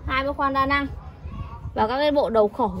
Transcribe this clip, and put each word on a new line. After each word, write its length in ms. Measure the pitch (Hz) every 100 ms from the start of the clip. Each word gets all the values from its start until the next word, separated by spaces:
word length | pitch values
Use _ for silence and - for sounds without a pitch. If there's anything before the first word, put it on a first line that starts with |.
| -
hai 180 | 262
bên 100 | 269
khoan 180 | 285 277
đa 140 | 269 269
năng. 200 | 285 277 - - - - - - - -
Và 120 | - 214
các 120 | 254
cái 140 | 302
bộ 180 | 285 214
đầu 180 | 226 208
khổ, 240 | - 226 185